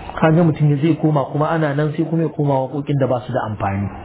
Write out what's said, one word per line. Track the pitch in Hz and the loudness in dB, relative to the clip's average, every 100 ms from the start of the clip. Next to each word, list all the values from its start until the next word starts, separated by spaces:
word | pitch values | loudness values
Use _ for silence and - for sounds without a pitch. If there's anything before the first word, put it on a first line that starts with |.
| - - | -12 0
ka | 160 | 2
ga | 160 | 4
mutum | 170 143 147 143 | 4 4 2 4
zai | 160 151 | 2 2
koma | 156 147 127 | 2 0 0
kuma | 147 151 | -2 0
ana | 165 151 | 0 0
nan | 139 151 | 0 -2
sai | 156 156 | -2 -2
kuma | 165 | 0
ya | 156 | -2
koma | 156 143 135 | 0 0 0
waƙoƙin | 131 147 147 143 | 0 -4 -2 0
da | 127 | 2
ba | 123 - | -2 -2
su | |
da | 123 113 | -4 -4
amfani. | 104 98 101 98 - | -4 -2 -2 -4 -8